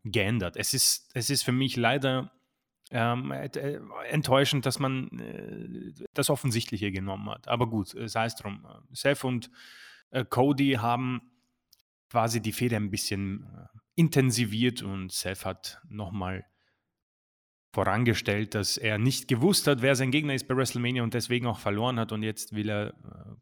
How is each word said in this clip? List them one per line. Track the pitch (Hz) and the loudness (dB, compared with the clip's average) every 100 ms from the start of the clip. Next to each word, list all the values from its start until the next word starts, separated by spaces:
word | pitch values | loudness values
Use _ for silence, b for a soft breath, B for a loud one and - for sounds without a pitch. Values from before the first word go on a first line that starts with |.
geändert. | 110 110 98 117 87 - | -2 2 2 2 0 -2
Es | - | -2
ist, | 131 - - - | 2 2 0 -4
es | 127 117 | -4 0
ist | 135 | 0
für | - | 2
mich | 127 135 123 | 2 2 2
leider, | 117 139 131 131 - _ _ _ _ _ - | 2 4 2 0 -4 _ _ _ _ _ -6
ähm, | 120 117 120 139 | 0 0 0 -4
ent-, | 135 139 139 | -6 -6 -6
äh, | 139 - - - 120 | -6 -6 -10 -12 -2
enttäuschend, | 151 - 135 139 143 131 | 0 4 6 6 2 0
dass | - | 0
man, | 135 131 - 58 | -2 -2 -6 -8
äh, | 57 - 53 53 57 - - - - | -10 -10 -10 -10 -10 -12 -12 -14 -6
das | - 139 | -2 0
Offensichtliche | 143 131 113 - 104 101 | 0 0 0 -2 -4 -2
genommen | 95 98 98 104 | -4 -4 -6 -8
hat. | 107 - | -8 -2
Aber | 120 117 | 0 0
gut, | 110 95 | 0 -4
äh, | 117 113 | -8 -6
sei | 113 113 | -2 -2
es | |
drum. | - 104 101 - | -4 -10 -12 -14
Äh, | - - | -20 -16
Seth | 127 139 139 | -2 0 2
und, | 127 123 - B B B B B _ | 0 -2 -4 B B B B B _
äh, | 127 | -4
Cody | - 123 139 135 139 123 | 0 4 4 4 4 2
haben | 117 120 127 123 - _ _ _ _ _ _ _ _ | 2 0 0 -4 -8 _ _ _ _ _ _ _ _
quasi | 117 113 117 | 2 2 2
die | 110 | -2
Fehde | - 123 110 | 0 0 2
ein | 101 | 0
bisschen, | 101 - 98 98 101 | -2 -2 -2 -2 -4
äh, | - 87 - - _ - | -10 -18 -20 -20 _ 4
intensiviert | 160 143 131 113 107 110 123 - | 4 6 4 4 2 2 2 2
und | 98 98 92 | -4 -6 -4
Seth | - 90 95 | -4 -4 -4
hat | 95 90 - - - | -6 -6 -10 -16 -12
noch | 104 92 | -10 -6
mal | 98 92 95 - _ _ _ _ _ _ _ _ _ _ _ _ | -4 -4 -6 -10 _ _ _ _ _ _ _ _ _ _ _ _
vorangestellt, | 104 95 107 120 101 - 104 107 | 0 2 4 4 2 0 0 -2
dass | 107 95 - | -2 -2 0
er | 110 107 | 0 2
nicht | 123 131 - | 2 0 0
gewusst | 120 175 - 147 | 2 4 4 2
hat, | 127 | 4
wer | 135 127 | 4 4
sein | 131 | 2
Gegner | 147 147 | 2 0
ist | 131 - | -2 0
bei | 127 | 0
WrestleMania | 123 123 120 127 | 0 0 -2 0
und | 117 | 0
deswegen | 120 - 120 120 | -2 0 0 0
auch | 101 | -2
verloren | 104 104 123 117 | -2 0 0 0
hat. | 110 | -2
Und | 110 | -2
jetzt | 107 104 - | -4 -6 -6
will | 104 107 | -4 -2
er, | 104 104 | -2 -4
äh, | - - - 107 - | -8 -18 -18 -18 -20